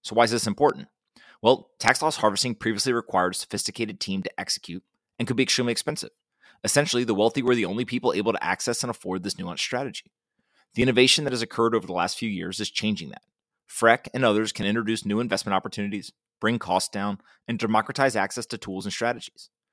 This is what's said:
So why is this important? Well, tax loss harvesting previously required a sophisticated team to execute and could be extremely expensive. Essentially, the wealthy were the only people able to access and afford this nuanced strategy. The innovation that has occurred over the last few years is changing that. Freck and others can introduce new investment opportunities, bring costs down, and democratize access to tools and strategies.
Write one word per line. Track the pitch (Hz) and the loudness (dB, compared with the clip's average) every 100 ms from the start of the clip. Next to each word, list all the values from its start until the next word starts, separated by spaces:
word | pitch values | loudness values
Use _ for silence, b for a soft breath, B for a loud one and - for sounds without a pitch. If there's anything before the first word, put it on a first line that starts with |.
So | - 110 | 0 4
why | |
is | 117 | 4
this | 117 110 | 4 -2
important? | 98 147 - - _ _ B B B | 2 2 2 -8 _ _ B B B
Well, | 110 131 - - | 4 4 0 -2
tax | 117 131 | 0 2
loss | 156 - | 0 2
harvesting | 110 98 127 107 | 2 2 -2 -2
previously | 113 104 131 | -2 0 0
required | 117 - 95 90 92 | 0 0 2 2 0
a | |
sophisticated | - 101 - - 107 95 | -4 -6 -6 -6 -6 -6
team | - 98 | -6 -4
to | 90 - | -6 -8
execute | - - - 87 - _ _ - | -6 -6 -8 -14 -16 _ _ -8
and | 117 | -2
could | 123 | 0
be | |
extremely | 123 - 120 | 2 0 0
expensive. | 113 - 156 - _ _ b b b | -2 -4 -6 -10 _ _ b b b
Essentially, | - 143 151 123 | 0 2 2 2
the | 117 101 | 2 4
wealthy | 113 139 | 4 4
were | 127 123 | 2 2
the | 90 | 2
only | 104 127 | -2 -2
people | 123 123 | 0 0
able | 85 104 | 2 0
to | 104 | 0
access | 175 190 - 117 | -2 -2 -2 -2
and | 123 | -4
afford | - - 185 | -6 -6 -6
this | 175 | -6
nuanced | - 90 85 | -6 -8 -6
strategy. | - 127 135 - - _ _ _ _ _ _ 113 | -4 -4 -6 -10 -16 _ _ _ _ _ _ 0
The | |
innovation | 123 120 127 - | 4 6 6 4
that | 143 | 0
has | 123 | -2
occurred | 113 - 113 | -2 0 2
over | 113 92 | 2 0
the | |
last | 90 90 - | -2 -2 -2
few | 117 | -4
years | 95 85 95 | -4 -6 -6
is | 104 | -6
changing | - 107 104 76 | -2 -2 -2 -6
that. | - _ _ _ _ _ | -16 _ _ _ _ _
Freck | - 113 117 - | 4 4 4 2
and | 127 | 0
others | 123 104 110 | 2 4 0
can | - 101 | -2 -2
introduce | 113 107 113 | 0 0 -2
new | 101 104 | -2 -2
investment | 120 95 - 95 | -2 -2 0 -2
opportunities, | 98 - 101 101 - - _ _ | -2 -6 -6 -8 -12 -20 _ _
bring | 110 117 | -2 -2
costs | - 92 - | 0 0 0
down, | 104 101 98 b b - | -4 -6 -6 b b -8
and | 117 | -4
democratize | 110 110 107 135 135 110 | 0 2 0 2 2 2
access | 98 - - | -2 -4 -8
to | 110 | -10
tools | - 95 98 | -8 -8 -6
and | |
strategies. | - 117 120 - - - _ _ | -4 -4 -4 -10 -20 -20 _ _